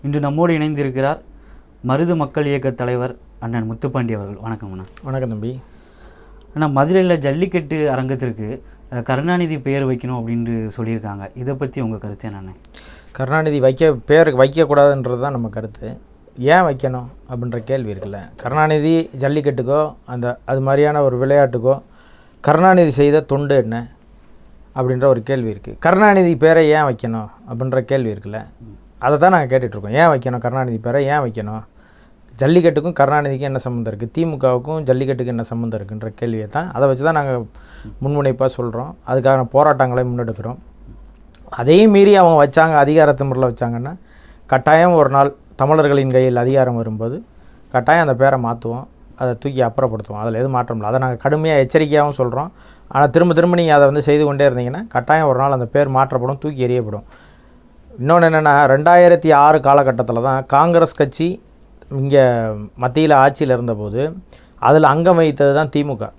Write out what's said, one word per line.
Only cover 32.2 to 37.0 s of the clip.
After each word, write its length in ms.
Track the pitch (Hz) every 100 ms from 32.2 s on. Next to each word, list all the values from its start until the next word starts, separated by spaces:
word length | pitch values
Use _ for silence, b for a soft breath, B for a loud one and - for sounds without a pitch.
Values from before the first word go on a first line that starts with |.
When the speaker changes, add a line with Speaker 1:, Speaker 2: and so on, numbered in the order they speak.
| _ -
Speaker 2:
ஜல்லிக்கட்டுக்கும் 580 | 135 170 170 147 160 160
கருணாநிதிக்கும் 500 | 139 151 143 131 139
என்ன 60 | 135
சம்மந்தம் 360 | 131 120 113
இருக்கு? 140 | 107 113 -
திமுகவுக்கும் 640 | 165 147 127 123 131 160
ஜல்லிக்கட்டுக்கும் 520 | 139 127 135 131 123 117
என்ன 80 |
சம்மந்தம் 360 | 113 117 117 110
இருக்குன்ற 280 | 98 107 110 101
கேள்வியை 320 | 120 113 104
தான், 240 | 147 175
அதை 160 | - 139
வச்சு 160 | 131